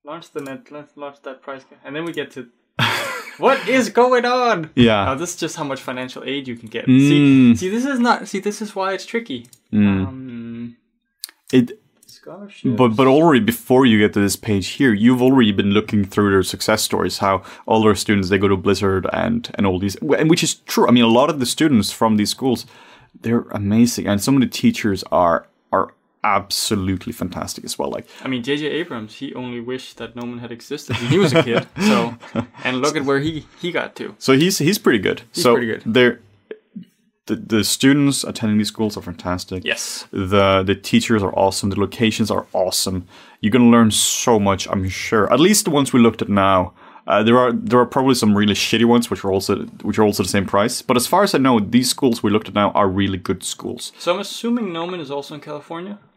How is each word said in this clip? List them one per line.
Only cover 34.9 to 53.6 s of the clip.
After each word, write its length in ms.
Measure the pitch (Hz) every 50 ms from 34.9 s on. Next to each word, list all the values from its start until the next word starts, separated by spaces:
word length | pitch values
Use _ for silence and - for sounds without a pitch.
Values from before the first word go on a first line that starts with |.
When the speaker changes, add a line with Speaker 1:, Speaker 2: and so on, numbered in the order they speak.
| 143 104
Speaker 2:
good. 240 | - - - - - _ _
Speaker 1:
He's 100 | - -
Speaker 2:
So 100 | 127 120
Speaker 1:
pretty 120 | - 120
good. 160 | 113 107 - -
Speaker 2:
they're, 340 | 113 104 127 123 120 117 - _ _ _ _ _ _ - _ _ _ _ - - _ _ _ _ _ _ _ _
the, 80 | - 107
the 280 | - - - 113 110 98
students 600 | - - - - 135 139 147 143 139 135 - -
attending 340 | - 104 - 117 107 104
these 100 | 107 104
schools 300 | 98 - - 110 107 -
are 40 | 98
fantastic. 600 | 87 92 87 - - 92 90 90 - - 92 92 -
Speaker 1:
Yes. 440 | - - - - - - - - _
Speaker 2:
The, 520 | - 101 98 92 101 101 98 98 95 95 95
the 120 | 95 98
teachers 460 | - - - - 117 - - 117 107 101
are 100 | 92 -
awesome. 320 | - 98 95 92 - - 101
The 100 | 95 98
locations 520 | 101 95 - - 120 110 107 - 113 104
are 140 | 101 95 - _ -
awesome. 540 | 101 92 90 - - - 104 92 92 90 _ - - - - - _
You're 100 | - 104
gonna 180 | 113 123 120 120
learn 220 | 117 117 113 110
so 480 | 101 - - - - - - 131 117 107
much, 280 | 101 101 98 95 - -
I'm 180 | 85 101 92 95
sure. 420 | 92 - - - 113 110 98 -
At 80 | - 127
least 260 | 160 202 214 - -
the 60 | -
ones 220 | 147 147 139 - -
we 60 | 127
looked 220 | 117 117 113 -
at 80 | - -
now. 440 | 101 98 95 98 98 92 92 90 _ _ - - - - _
Uh, 160 | - - 104 107
there 140 | 113 117
are, 140 | 127 127 123
there 280 | 117 110 - 104 117 123
are 60 | 120
probably 300 | 120 - 139 131 135 127
some 200 | 117 117 107 104
really 160 | 101 104 104 101
shitty 320 | - - - - 110 117
ones 240 | 117 120 120 117 -
which 140 | 101 92 -
are 80 | 98
also, 340 | 95 98 95 - 101 - - - - - -
which 140 | 104 104
are 60 | 110 107
also 200 | 104 104 - 101
the 60 | 92
same 160 | - 101 92
price. 360 | 95 - 101 104 247 - -
But 160 | - - 120
as 100 | 123 120
far 160 | - - 185 208
as 100 | 196 -
I 60 | 147
know, 200 | 131 135 123 113
these 300 | 101 95 117 123 127 127
schools 320 | - - 143 127 113 - -
we 60 | 107
looked 160 | 104 107 -
at 60 | - -
now 180 | 104 104 95
are 160 | - - 104
really 300 | 98 92 98 101 98 95
good 260 | 92 - - 92 92 -
schools. 480 | - - -